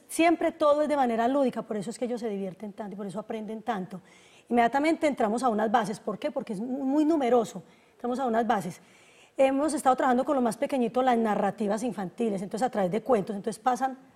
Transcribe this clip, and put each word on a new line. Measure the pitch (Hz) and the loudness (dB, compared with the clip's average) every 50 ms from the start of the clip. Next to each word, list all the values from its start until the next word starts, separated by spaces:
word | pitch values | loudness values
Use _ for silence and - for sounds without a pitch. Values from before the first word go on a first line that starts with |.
| _ | _
siempre | - - - 330 349 330 - 339 320 330 | -6 0 2 4 4 4 2 0 -2 0
todo | - 311 294 285 294 302 | 2 2 4 4 4 2
es | 285 | 0
de | 294 | 0
manera | 285 262 240 226 220 226 | 0 0 0 0 0 0
lúdica, | 247 269 285 277 240 - 233 202 | 2 2 2 2 0 0 -4 -6
por | - 220 | -6 -6
eso | 208 165 233 | -6 -6 -8
es | 220 - | -8 -6
que | 254 | -6
ellos | 220 247 220 | -6 -4 -6
se | 226 220 | -6 -6
divierten | 202 196 196 190 175 - 220 208 | -6 -6 -6 -8 -10 -12 -14 -14
tanto | 190 - 220 196 175 | -12 -12 -12 -12 -10
y | |
por | 196 214 | -10 -10
eso | 196 160 214 | -10 -8 -10
aprenden | 208 - 220 220 214 202 220 220 | -8 -8 -8 -8 -8 -10 -10 -8
tanto. | 196 - 226 190 185 - - 175 - - - - - - - - _ | -6 -6 -6 -6 -6 -8 -12 -16 -16 -20 -20 -20 -20 -20 -20 -18 _
Inmediatamente | - 233 240 233 233 254 277 294 320 330 320 330 | 0 4 4 4 4 4 2 2 2 2 2 0
entramos | 294 254 - 240 202 214 247 262 | 0 0 0 0 0 0 0 0
a | 254 | 0
unas | 214 202 220 226 | 2 2 2 2
bases, | 208 240 214 175 214 - | 2 2 0 -2 -6 -8
¿por | - 226 196 | -8 -8 -6
qué? | - - 302 | -6 -6 -6
Porque | - 269 233 - 220 | -6 -6 -8 -6 -8
es | 180 | -8
mu-, | 226 254 247 277 269 | -6 -6 -6 -4 -2
muy | 262 277 302 302 | 0 2 2 4
numeroso, | 302 339 302 262 233 247 240 214 - - 185 - - - _ _ _ _ | 4 2 2 2 2 2 2 2 0 -6 -14 -16 -18 -20 _ _ _ _
entramos | _ - 240 254 240 | _ -6 -4 -4 -2
a | 277 | -2
unas | 240 220 226 240 | 0 0 2 2
bases. | 214 233 202 151 180 160 - - - - _ _ _ _ _ - _ _ | 2 0 0 -2 -6 -10 -12 -18 -20 -20 _ _ _ _ _ -20 _ _
Hemos | - 269 269 269 269 294 311 285 | 2 4 4 4 2 2 0 0
estado | 285 - 269 254 | 2 4 4 4
trabajando | 254 302 262 240 240 262 | 4 4 4 4 4 2
con | 320 302 | 2 2
los | 262 247 | 2 2
más | 233 196 | 0 0
pequeñitos | - 285 277 294 262 240 220 233 254 262 | -2 -2 -2 0 0 0 0 0 2 2
las | 262 240 | 4 4
narrativas | 233 226 214 202 196 202 196 185 - 220 196 208 220 233 | 4 2 2 2 2 0 0 0 -2 -2 -2 -2 -2 -2
infantiles, | 247 175 208 190 175 - - 233 226 196 170 | -4 -4 -6 -8 -8 -4 -4 -2 -2 -2 -4
entonces | 208 185 - 170 254 | -6 -6 -4 -2 -2
a | 247 | -2
través | - 208 190 180 | 0 0 0 0
de | 175 - | -2 -2
cuentos, | - - 247 208 180 - 202 | 0 2 2 2 2 -2 -6
entonces | 202 175 - 190 - | -6 -6 -8 -6 -2
pasan | - 254 247 214 269 262 254 - - - _ | 0 0 0 0 0 -4 -4 -8 -16 -20 _